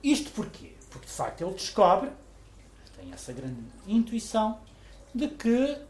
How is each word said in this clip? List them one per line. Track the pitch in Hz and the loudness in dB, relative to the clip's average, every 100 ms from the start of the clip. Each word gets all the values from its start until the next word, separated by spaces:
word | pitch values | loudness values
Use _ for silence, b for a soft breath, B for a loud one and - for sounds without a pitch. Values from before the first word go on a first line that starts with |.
Isto | 285 254 - | 4 2 0
porquê? | - 165 - - - - | -8 -8 -10 -20 -20 -20
Porque, | 135 - | -18 -14
de | |
facto, | - 120 - | -6 -6 -4
ele | 170 | -6
descobre, | 185 - - 185 202 269 - - - - - - - - - | -6 -4 6 8 8 2 -8 -20 -20 -20 -20 -20 -20 -20 -18
tem | 90 | -16
essa | - - | -14 -12
grande | 123 131 123 113 - 190 | -10 -8 -10 -12 -16 0
intuição, | 226 226 233 - 220 220 220 - b b b - 240 | 2 2 -2 -2 0 0 -2 -12 b b b -10 -4
de | 294 | -4
que | - 226 240 277 285 | -2 2 4 2 -2